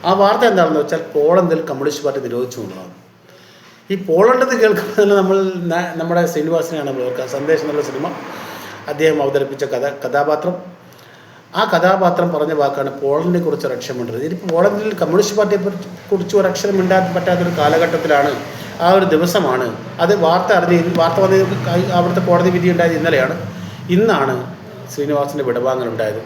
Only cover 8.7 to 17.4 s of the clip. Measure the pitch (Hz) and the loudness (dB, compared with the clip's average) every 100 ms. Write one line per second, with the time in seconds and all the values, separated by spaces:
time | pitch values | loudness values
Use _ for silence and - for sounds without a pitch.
8.7 | - - 147 156 151 139 143 135 135 139 | -14 -10 2 2 4 0 0 -2 -4 -4
9.7 | 127 139 139 127 139 147 151 175 180 - | -2 -4 -4 -2 0 2 0 -2 -6 -12
10.7 | - - - - - - - - 180 220 | -20 -20 -20 -20 -20 -20 -20 -8 -2 0
11.7 | 170 180 190 180 170 170 156 151 151 139 | 2 4 4 2 2 0 0 0 0 0
12.7 | 143 135 135 139 147 170 175 165 143 139 | 0 -6 -4 0 0 2 0 0 -2 -4
13.7 | 120 - 123 120 127 151 175 190 165 196 | -6 -8 -8 -6 -6 -6 -6 -2 2 2
14.7 | 208 214 180 156 175 202 208 202 196 190 | 0 -6 -4 0 0 0 0 0 0 -2
15.7 | - - - - 196 175 208 185 180 202 | -6 -12 -16 -4 -4 0 0 0 -2 -2
16.7 | 196 180 185 180 180 185 175 | 0 2 2 2 -2 0 0